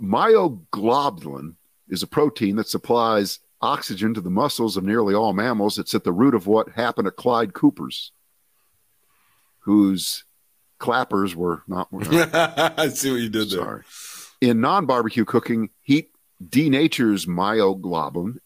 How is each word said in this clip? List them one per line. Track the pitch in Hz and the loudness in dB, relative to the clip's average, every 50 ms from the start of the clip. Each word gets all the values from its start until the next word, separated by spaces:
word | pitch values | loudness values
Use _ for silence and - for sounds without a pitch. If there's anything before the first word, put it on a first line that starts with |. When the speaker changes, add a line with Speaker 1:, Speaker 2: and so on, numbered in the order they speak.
Speaker 1:
myoglobulin | 226 - 110 135 190 226 220 208 185 160 120 90 82 _ - 104 101 113 123 143 143 139 101 80 - 73 69 67 71 80 85 _ _ _ _ _ _ - | -2 0 0 2 4 6 6 4 4 2 -2 -6 -12 _ -8 -2 2 2 2 4 2 0 -2 -6 -10 -12 -12 -12 -12 -14 -16 _ _ _ _ _ _ -10
is | 190 180 - | -8 -8 -8
a | |
protein | - - 151 151 147 - - 113 98 101 | -4 0 2 2 2 2 0 -2 0 0
that | 110 104 | -2 -2
supplies | - - 98 - - 117 120 117 113 110 104 101 90 - - _ _ _ _ | -4 -6 -6 -2 0 2 2 2 2 2 2 0 0 -4 -10 _ _ _ _
oxygen | - 120 143 - - - 104 90 107 110 113 | -2 -2 -2 -4 -6 -8 -6 -4 -2 -2 -2
to | 110 | -4
the | 87 90 | -4 -2
muscles | 92 107 143 143 - - 117 110 90 | 0 0 0 0 0 -2 -2 -2 -2
of | 98 92 | -2 -2
nearly | 98 110 120 110 101 101 | 0 0 0 2 2 2
all | 104 113 107 92 | 2 2 0 0
mammals. | 98 110 127 120 104 101 107 - 104 | 0 -2 -2 0 0 0 -2 -2 -4
It's | 87 - - | -4 -4 -4
at | 110 - | -2 -2
the | 95 | -2
root | 87 92 127 143 120 | 0 2 4 4 2
of | 104 87 | 2 2
what | 98 107 110 - - | 2 2 2 2 0
happened | - 113 120 117 - - 104 | -4 -4 -4 -2 -2 -2 -4
at | 92 - | -4 -6
Clyde | - - 127 120 113 117 98 - | -4 -2 0 0 0 0 -2 0
Cooper's, | - 151 143 - - 73 64 - - - - _ _ _ _ _ _ _ _ _ _ _ _ _ _ _ _ _ _ _ _ _ _ _ _ _ _ _ _ _ _ | 2 2 2 2 0 -6 -10 -10 -12 -14 -16 _ _ _ _ _ _ _ _ _ _ _ _ _ _ _ _ _ _ _ _ _ _ _ _ _ _ _ _ _ _
whose | _ 101 101 104 101 95 95 87 - - - - - _ _ _ _ _ _ _ _ _ _ | _ 2 4 6 6 4 2 0 -4 -6 -8 -10 -12 _ _ _ _ _ _ _ _ _ _
clappers | - - 123 117 127 123 - - 98 101 95 85 | -6 -2 -2 0 0 0 0 0 0 0 -2 -2
were | 82 90 87 85 76 - | -4 -4 -4 -4 -6 -8
not, | - 92 90 - - | -8 -8 -8 -8 -8
were | 95 - - | -8 -8 -4
not | - 156 170 165 160 165 | 0 2 2 2 2 0
Speaker 2:
<laughs> | 165 165 160 - 143 165 160 - 151 | 0 0 0 0 0 0 0 0 -2
I | 160 139 | -2 -2
see | 120 - 131 135 | -2 -4 -4 -2
what | 127 120 | -2 -2
you | 117 113 | -2 -2
did | 107 110 107 95 | -2 -2 -2 -2
there. | 95 90 | -4 -6
Speaker 1:
Sorry. | 53 53 55 - - - - - - - - - - - _ _ | -6 -8 -10 -12 -16 -20 -20 -20 -20 -18 -18 -20 -20 -20 _ _
In | 127 120 117 113 | 2 2 4 4
non-barbecue | 123 147 185 202 165 131 131 120 113 107 - 120 107 | 2 2 2 2 2 2 2 2 0 0 0 0 0
cooking, | - - 117 - - 120 113 110 - _ _ | 2 2 0 0 0 -2 -2 -2 -4 _ _
heat | _ - 135 160 160 - _ _ _ _ _ - 90 | _ 2 2 2 2 -2 _ _ _ _ _ -20 -10
denatures | - - 135 160 147 131 135 160 156 - - 123 110 101 92 80 | -2 0 2 2 4 4 2 2 2 2 2 2 2 2 0 -2
myoglobin | 90 87 87 95 104 110 110 101 95 95 95 - 90 85 80 76 69 67 87 87 110 127 - - | -2 -2 0 0 2 2 4 2 2 2 0 -4 -4 -2 -2 -2 -4 -4 -6 -6 -6 -8 -8 -6